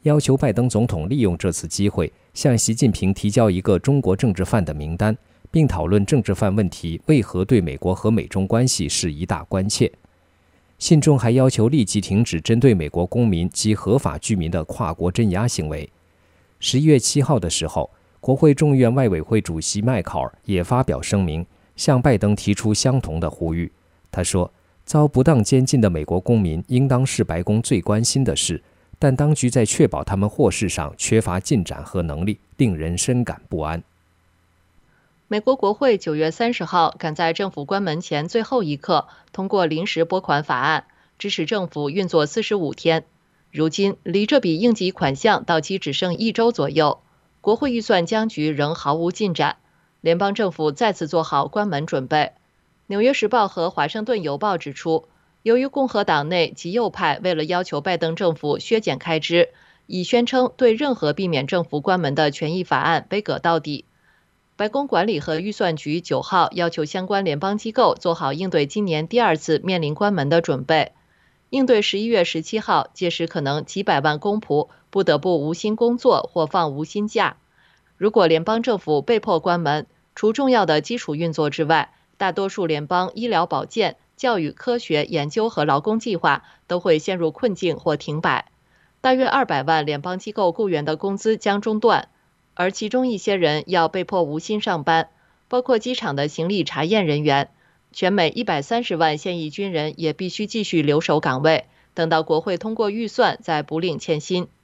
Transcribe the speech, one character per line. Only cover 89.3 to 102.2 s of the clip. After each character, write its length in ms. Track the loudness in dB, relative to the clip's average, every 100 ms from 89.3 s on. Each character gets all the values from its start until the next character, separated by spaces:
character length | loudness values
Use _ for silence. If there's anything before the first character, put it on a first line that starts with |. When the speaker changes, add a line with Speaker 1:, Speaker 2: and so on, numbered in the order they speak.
| 0
Speaker 2:
百 180 | 0 -2
万 220 | 2 0 0
联 140 | -4
邦 180 | -6 -8
机 140 | -8
构 180 | 0 0
雇 180 | 0 -2
员 160 | -2
的 120 | -2 -4
工 200 | -4 -4
资 200 | -2 0
将 240 | 0 0
中 180 | -2 2
断， 300 | 4 2 0 _ _ _ _
而 180 | -2 -2
其 160 | -2 -4
中 180 | -2 0
一 120 | -2
些 180 | -2 2
人 260 | 2 0 0
要 200 | 2 2
被 160 | 0
迫 200 | -4 -2
无 160 | -2 -4
薪 200 | -4 -4
上 220 | -2 -2
班， 280 | 2 2 0 _ _ _ _
包 160 | -4
括 160 | 0 0
机 160 | 0
场 220 | -6 -4 -2
的 100 | -4
行 220 | -4 -4
李 160 | -2
查 200 | -4 -4
验 220 | 0 2 2
人 160 | 0
员。 280 | 2 2 0 _ _ _ _
全 200 | -4 0
美 160 | 2 0
一 160 | 0
百 160 | -4 -4
三 240 | -2 -4
十 100 | -4 0
万 200 | 0 0
现 220 | -6 -6
役 100 | -8
军 240 | -8 -6
人 220 | -4 -6 -4
也 160 | -6
必 160 | -4 -8
须 180 | -6 -6
继 180 | -6
续 180 | -2 0
留 180 | 2 2
守 180 | 2 0
岗 220 | 0 0
位， 240 | 2 2 0 _ _
等 160 | -4 0
到 120 | 0